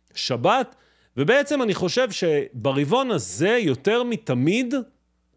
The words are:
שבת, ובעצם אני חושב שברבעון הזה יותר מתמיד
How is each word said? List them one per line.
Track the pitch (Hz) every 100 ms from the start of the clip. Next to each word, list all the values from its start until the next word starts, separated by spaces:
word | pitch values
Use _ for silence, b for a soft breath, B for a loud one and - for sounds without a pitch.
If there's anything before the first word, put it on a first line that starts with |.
| _ -
שבת, | - 120 156 254 247 - b b b 127
ובעצם | 151 262 285 285
אני | 233
חושב | 175 175 240 254
שברבעון | - 175 147 - 123 135 135 143 233 262
הזה | 180 104 104 180 240
יותר | 196 - 202 233
מתמיד | 247 226 - 123 143 220 254 269 226 _ _ _ _